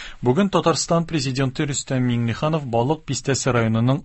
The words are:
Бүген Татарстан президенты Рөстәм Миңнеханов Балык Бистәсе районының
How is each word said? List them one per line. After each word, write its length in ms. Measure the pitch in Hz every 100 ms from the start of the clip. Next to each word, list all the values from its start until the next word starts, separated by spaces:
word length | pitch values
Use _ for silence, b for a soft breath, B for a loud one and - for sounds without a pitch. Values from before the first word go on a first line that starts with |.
| B B
Бүген 300 | 120 139 196
Татарстан 560 | 175 165 156 - 170 165
президенты 560 | 160 135 131 135 131
Рөстәм 380 | 147 135 - 131
Миңнеханов 600 | 123 120 117 107 151 160 139
Балык 380 | 113 127 156 -
Бистәсе 460 | 131 - 127 135
районының 480 | 120 113 113 123 139